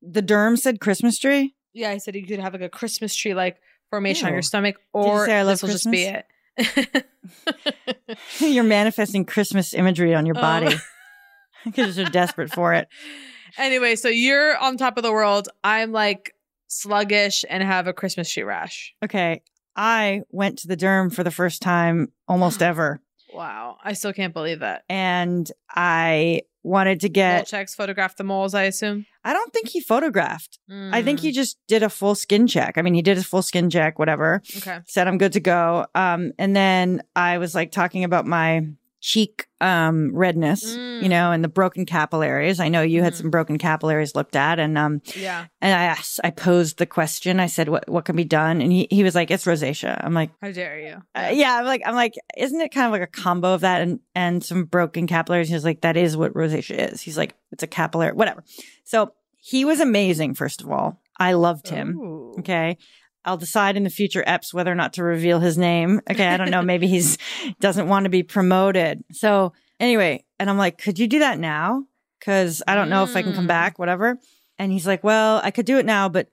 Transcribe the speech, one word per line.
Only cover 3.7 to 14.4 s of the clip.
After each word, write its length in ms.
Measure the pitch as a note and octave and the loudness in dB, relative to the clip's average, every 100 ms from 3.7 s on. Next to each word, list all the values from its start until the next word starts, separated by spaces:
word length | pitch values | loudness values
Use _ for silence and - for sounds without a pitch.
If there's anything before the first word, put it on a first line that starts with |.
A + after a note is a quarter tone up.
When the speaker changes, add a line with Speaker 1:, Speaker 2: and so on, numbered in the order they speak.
| _ _ | _ _
Speaker 2:
formation 360 | G#3 G3 F#3+ F#3+ | -4 -2 -2 -2
on 60 | |
your 60 | F3 | -2
Speaker 1:
Ew. 40 | |
Speaker 2:
stomach, 340 | E3 G#3 G3+ F#3+ | -2 -2 -2 -4
Speaker 1:
Did 280 | _ - | _ 0
you 60 | G3+ | 2
Speaker 2:
or 160 | G#3 G#3 | 2 2
Speaker 1:
say, 120 | G#3 | 2
"I 40 | |
love 120 | G3 | 2
Speaker 2:
this 80 | F#3 | 2
will 60 | F#3+ | 0
just 200 | F3+ A3+ | -2 0
be 160 | A#3 F3+ G3 - _ _ - | 0 0 -4 -10 _ _ -4
Speaker 1:
Christmas"? 280 | A3+ - B3+ | -2 0 0
Speaker 2:
it. 200 | C#4 - _ F#3 - - - - - - B3+ - A3 - | -2 -4 _ -20 -12 -8 -6 -6 -8 -8 -10 -10 -16 -12
<laughs> 100 | - | -2
Speaker 1:
<laughs> 20 | |
You're 240 | D4+ C4 | 2 4
manifesting 600 | A3+ G#3 G#3+ A3 G#3 G3+ | 4 4 2 0 -2 -2
Christmas 500 | F3+ - G3+ G3 F3 | -2 0 0 0 -2
imagery 400 | - F3+ E3+ F3 | 2 2 4 2
on 100 | E3 D#3 | 2 2
your 100 | D#3+ | 0
Speaker 2:
Oh. 20 | |
Speaker 1:
body 360 | D#3+ E3 D#3+ D#3 - - - - | 0 2 0 -2 -6 -20 -20 -20
<laughs> 480 | _ _ _ _ A#3 | _ _ _ _ -8
'cause 220 | G#3+ A3 F3+ | -2 -2 -2
you're 80 | F3+ | -2
desperate 400 | F3+ F3 - C#3+ | 0 0 -2 -6
for 240 | F3+ F3 | -2 2
it. 140 | E3+ - - D4+ C#4+ C4+ B3 F#3 - | 2 -2 -10 -20 -20 -20 -20 -16 -4
Speaker 2:
Anyway, 360 | C4+ B3+ A#3+ A3+ | -2 2 2 0
so 120 | B3 | 0
you're 480 | A#3 B3 C#4 | 2 4 4